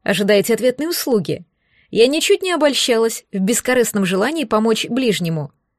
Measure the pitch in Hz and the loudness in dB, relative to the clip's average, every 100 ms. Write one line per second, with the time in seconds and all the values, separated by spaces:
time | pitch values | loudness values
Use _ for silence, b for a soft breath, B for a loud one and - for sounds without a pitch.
0 | - 190 202 208 196 220 247 247 311 339 | -4 -2 2 2 2 0 0 -2 -4 -4
1 | - 226 156 147 - _ _ _ _ - | 0 0 0 -6 -10 _ _ _ _ 2
2 | 240 302 - 403 370 339 294 254 - 226 | 4 4 2 0 0 0 0 0 0 0
3 | 226 220 - 196 190 233 - 254 220 214 | 0 -4 -8 -4 -2 -2 0 0 0 0
4 | 185 190 226 330 247 220 220 220 - 240 | 0 0 -2 -2 -2 0 2 0 -2 -2
5 | 254 170 170 160 143 _ _ | 0 0 -2 -4 -6 _ _